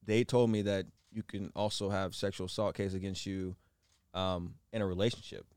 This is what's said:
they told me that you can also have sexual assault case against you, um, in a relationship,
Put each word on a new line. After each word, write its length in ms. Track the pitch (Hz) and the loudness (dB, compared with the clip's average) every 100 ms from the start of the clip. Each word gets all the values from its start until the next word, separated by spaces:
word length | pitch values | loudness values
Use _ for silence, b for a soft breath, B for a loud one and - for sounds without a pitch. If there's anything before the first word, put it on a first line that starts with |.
| - | 2
they 180 | 110 | 2
told 240 | 120 123 117 | 4 4 6
me 140 | 107 | 4
that 240 | 101 98 90 - _ | 2 0 -2 -12 _
you 100 | 110 | -10
can 300 | - 98 107 | -6 -6 -4
also 360 | - 104 - 98 | 0 0 0 0
have 240 | 101 95 | 0 -2
sexual 320 | - 101 - 90 | -2 -4 -2 -4
assault 280 | - 101 | 0 0
case 200 | - 98 | 0 -2
against 320 | 95 95 92 98 | -2 -4 -4 -4
you, 280 | 95 95 95 _ _ _ _ _ | -4 -4 -6 _ _ _ _ _
um, 400 | 90 95 90 87 - _ | -2 0 0 -4 -10 _
in 80 | 110 | -2
a 60 | 98 | 0
relationship, 580 | 90 110 - - - - | 2 2 2 -8 -14 -14